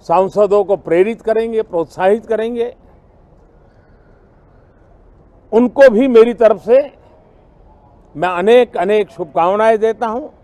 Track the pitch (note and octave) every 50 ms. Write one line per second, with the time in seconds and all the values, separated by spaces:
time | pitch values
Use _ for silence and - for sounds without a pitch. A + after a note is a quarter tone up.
0 | _ - E3 F3+ F#3+ F#3 - G3 G#3 F#3+ G3 G#3 G3 F3 G3+ D#3 - E3 E3 F3
1 | F#3+ A3 A#3 A3+ - A3 A3 A3+ A3+ A3+ A3+ A3 G#3+ - F#3 E3+ E3 - - -
2 | F#3 F#3+ G#3 A#3 A3 - A3 G#3+ A3 A#3 A#3+ A#3 A#3 B3 - _ _ - _ _
3 | _ _ _ _ _ _ _ _ _ _ _ _ _ _ _ _ _ _ - _
4 | _ _ _ _ _ _ _ _ _ _ _ _ _ _ _ _ _ _ _ _
5 | _ _ _ _ _ _ _ _ _ _ - A3+ B3 B3 - - C#4 C4 G#3+ G#3
6 | C4+ C4+ A#3+ A3+ A3+ A#3+ A#3 F3+ A3+ G#3+ A3 F3+ - G3+ A#3+ C4+ D4 C#4 - _
7 | _ _ _ _ _ _ _ _ _ _ _ _ _ _ _ _ _ - _ _
8 | _ _ _ C#3+ E3 F3+ F3+ F3 F3+ G#3+ A#3 B3 B3 A#3+ - - F3 G3 G#3+ G#3+
9 | G3+ - - - F3+ D#3 - F3 E3 F3+ G3 G#3 A3 A3+ A3+ G#3+ G#3 A3 A3 A3
10 | A#3+ A3+ G#3+ B3 D4+ D4 _ _